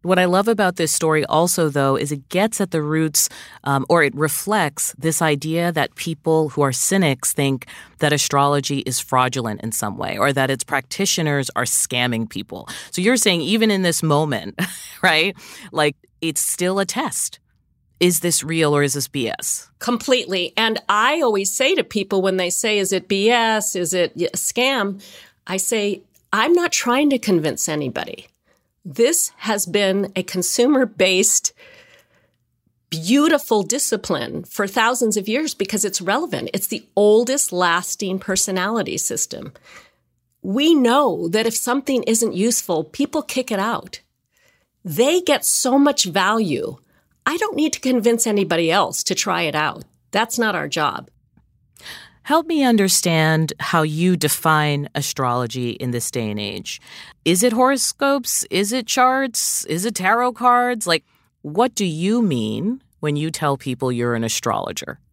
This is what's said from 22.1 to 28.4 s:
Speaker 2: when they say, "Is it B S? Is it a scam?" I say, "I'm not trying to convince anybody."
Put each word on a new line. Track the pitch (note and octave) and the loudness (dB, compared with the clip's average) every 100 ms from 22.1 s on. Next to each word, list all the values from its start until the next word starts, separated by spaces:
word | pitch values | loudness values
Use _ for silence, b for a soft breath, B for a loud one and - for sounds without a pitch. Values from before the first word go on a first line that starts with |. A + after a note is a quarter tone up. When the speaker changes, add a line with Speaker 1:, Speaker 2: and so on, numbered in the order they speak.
| G3 | 0
Speaker 2:
when | F#3 F#3 | 0 0
they | F3+ | -2
say, | - A3 G#3 | -2 0 0
"Is | F#3+ | 0
it | F#3 F3+ | -2 0
B | G3 G#3 | 2 4
S? | A#3+ A3+ G#3+ G#3 F#3+ | 4 2 0 -2 -4
Is | E3+ | -2
it | F3+ E3+ - | 0 0 0
a | F3 | -4
scam?" | F3+ - - B3+ C4+ G3+ G3 B B B B - | -4 -6 0 0 0 -2 -6 B B B B -8
I | F#3+ | -6
say, | - A3 G#3 - _ _ _ | -2 -2 -2 -4 _ _ _
"I'm | G3+ B3+ | 0 4
not | F4 E4+ | 4 2
trying | - A#3+ B3 D4 | -2 0 2 2
to | C4 | 2
convince | G#3 F3 D3+ - - | 2 2 0 -2 -4
anybody." | D3+ C#3 - - - - _ | -2 -4 -6 -8 -12 -18 _